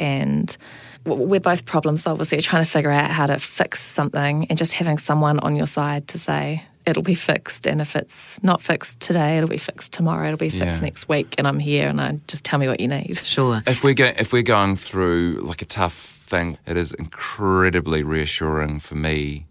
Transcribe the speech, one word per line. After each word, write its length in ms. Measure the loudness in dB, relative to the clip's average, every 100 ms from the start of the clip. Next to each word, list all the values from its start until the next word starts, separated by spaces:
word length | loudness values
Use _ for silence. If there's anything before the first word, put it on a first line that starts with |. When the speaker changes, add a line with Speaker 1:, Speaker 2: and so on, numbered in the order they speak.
Speaker 1:
and 560 | -2 0 0 0 0 -4 -12 -20 -20 -10
w-, 220 | -4 0 2
we're 140 | 2
both 260 | 4 0 0
problem 300 | 0 2 0
solvers, 300 | 0 -2 0
so 80 | 0
you're 60 |
trying 220 | 2 2
to 60 | 2
figure 200 | 2 2
out 200 | 2 2
how 160 | 2 2
to 120 | 0
fix 420 | -2 -2 0 0
something, 680 | 0 2 0 0 0 0 0
and 100 | 2
just 160 | 2
having 240 | 2 0 0
someone 400 | 2 2 4 2
on 160 | 2 0
your 100 | 0
side 400 | 0 0 -2 -4
to 100 | -6
say, 440 | -2 -2 -2 -4 -8 _
"It'll 180 | -2 0
be 120 | 0
fixed, 520 | 0 0 -2 -2 -2 0
and 140 | 0
if 160 | -2 -4
it's 460 | -6 -4 -2 2
not 160 | 2 2
fixed 400 | 0 -2 -2 -2
today, 380 | 0 2 2 2
it'll 100 | 0
be 80 | -2
fixed 380 | -6 -8 -8
tomorrow, 320 | 0 0 0 -2
it'll 100 | -2
be 120 | -2
fixed 300 | -2 -2 0
Speaker 2:
Yeah. 40 |
Speaker 1:
next 240 | -2 -4 -2
week, 260 | -2 -2 0
and 100 | 0
I'm 100 | 0
here, 300 | 0 2 2
and 100 | 0
I, 160 | -2 -4 -4
just 160 | -6
tell 140 | -2 0
me 100 | 0
what 120 | 0
you 80 | -2
need." 280 | -2 -4 -6
Speaker 3:
Sure. 460 | -2 0 2 2 0
Speaker 2:
If 160 | 2
we're 120 | 4
go-, 180 | 4 4 2
if 160 | 0
we're 80 | 2
going 340 | 4 4 4 0
through, 640 | -2 0 2 2 0 -2
like, 200 | -6 -8
a 20 |
tough 300 | -8 -2 -2 -4 -14 -20 -6
thing, 320 | -4 -4 -6 -6
it 100 | -4
is 160 | -4
incredibly 1080 | -6 -12 -10 -12 -4 0 4 4 2 0 0
reassuring 800 | 0 -2 -2 -2 -2 -2 -2 -4
for 140 | -6 -4
me 500 | -2 -2 -4 -8 -12